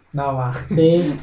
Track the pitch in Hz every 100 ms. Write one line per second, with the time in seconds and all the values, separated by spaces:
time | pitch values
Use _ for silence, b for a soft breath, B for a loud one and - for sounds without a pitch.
0 | _ 143 139 135 127 131 - 160 160 170
1 | 156 139